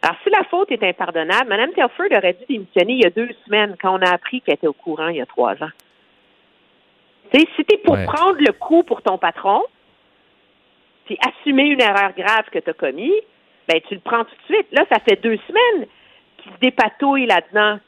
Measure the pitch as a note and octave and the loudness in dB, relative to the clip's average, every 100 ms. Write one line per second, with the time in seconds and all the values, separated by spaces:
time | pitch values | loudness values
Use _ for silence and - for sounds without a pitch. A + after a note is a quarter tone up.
0 | D#3+ E3+ - G4+ - F4 G4 A3+ F#3+ F3 | -2 -2 0 0 0 -2 -2 -2 -2 -2
1 | F3+ E3 D#3+ G3+ B3+ G3+ C4 F#4 B3+ - | -4 -4 0 0 0 -2 -2 0 -2 -2
2 | F#4+ A#3 F#3 F3+ B3 A#3+ F#3+ - F#3 B3+ | 0 2 0 -4 -6 -8 -2 0 0 2
3 | F#3 F3 A#3+ A3 - G#3 G#3 F#3 F#3+ F#3+ | 2 0 -6 -8 -4 -2 -2 -2 -4 0
4 | F#3 F3 - B3+ - D3 D#3+ C#3 - D#3 | 0 0 -4 -8 -4 -2 -2 -6 -10 -6
5 | D#3+ E3 B2+ - A#2+ G2 D#3 - - _ | -6 -6 -8 -2 -2 -2 -10 -14 -20 _
6 | _ _ _ _ _ _ _ _ _ _ | _ _ _ _ _ _ _ _ _ _
7 | _ _ - C4+ E4 - - G#4+ G#4 D4 | _ _ -2 0 0 -2 0 2 2 0
8 | F#3+ - F4+ E4+ C#4+ G3+ - E4 E4+ A#3 | -2 0 0 4 2 0 2 2 2 -2
9 | - F#3+ E3+ - G3 G#3+ A#4+ _ _ _ | -2 -2 -4 -2 0 0 -2 _ _ _
10 | _ _ _ _ _ _ _ _ _ _ | _ _ _ _ _ _ _ _ _ _
11 | - - B3+ - D4+ C4+ D4 C#4 A3+ G3 | -14 -4 -4 -4 0 2 2 2 2 2
12 | G3 F#3 F#3 A3 G#3+ F3 E3 D#3+ D#3 C3+ | 0 -2 -2 0 -2 -6 -6 -4 -6 -4
13 | A#3+ G#4 - _ _ _ - E3 - G3+ | -2 -2 -2 _ _ _ -2 -2 -2 -14
14 | - A#3 A3+ - - G4+ - C#4 - A3+ | -4 -4 -4 -12 -4 -2 0 0 2 0
15 | - G3 A#3 A3 - F#4 A#4+ G4+ A3+ _ | 2 0 0 -4 -2 2 2 2 -4 _
16 | _ _ _ _ - - B3+ B3 A3 - | _ _ _ _ -20 -2 -2 0 -2 0
17 | C#4 C#4 B3 F3+ - G#3 G#3+ G#3 | -2 0 2 0 0 0 0 -2